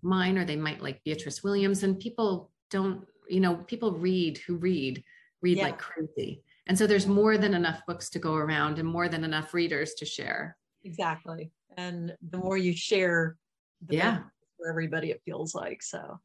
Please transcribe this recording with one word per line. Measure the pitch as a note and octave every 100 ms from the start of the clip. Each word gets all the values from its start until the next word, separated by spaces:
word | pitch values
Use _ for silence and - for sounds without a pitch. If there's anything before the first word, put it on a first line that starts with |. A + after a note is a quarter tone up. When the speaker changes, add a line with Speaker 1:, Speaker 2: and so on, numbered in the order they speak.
Speaker 1:
mine, | F3 F#3 F#3 F#3+
or |
they | F3 D3+
might | D#3 D3+
like | C#3+ C3+
Beatrice | - D#3 D3 -
Williams. | G3 G3+ G3 G3
And | G3 F#3+
people | A#3 A#3 A3 F3+ - _ _
don't, | G3 F#3+ F#3 - _ -
you | F#3
know, | F#3 E3+
people | - A#3 A3+
read | E3 F3+ F#3 E3+ D3
who | - F3
read, | F3 F3 C3+ B2+ - - _ _
read | F3+ F3+
Speaker 2:
Yeah. |
Speaker 1:
like | F#3+ -
crazy. | - - D#3 - - D3 _ _ -
And | F#3
so | G#3
there's | G3+ F#3+
more | G3+ G#3+ G#3+
than | G3+
enough | F#3 E3+ D#3+ -
books | E3+ -
to | F3
go | E3+
around | D#3 D3+ D3+ D3+ D3+
and | E3
more | E3 F3
than | E3
enough | D#3+ D#3 D#3
readers | F3 E3+ D3+ D#3
to | -
share. | D3+ - - - E3 - _ _
Speaker 2:
Exactly. | F#3+ E3+ F3 D#3+ E3+ E3 D#3+ - _ F3+
And | F3+ F3 E3+ - E3+
the | F#3
more | F#3 F#3+
you | F3+
share, | E3+ - G3+ F#3 E3+ D#3+ E3 _ _ _ _ E3
the | D3+
Speaker 1:
Yeah. | G3
Speaker 2:
better | G3 - _ _ -
for | E3
everybody, | E3 D#3+ D#3+ D#3+
it | -
feels | - E3 E3
like. | - - -
So | - - D#2 -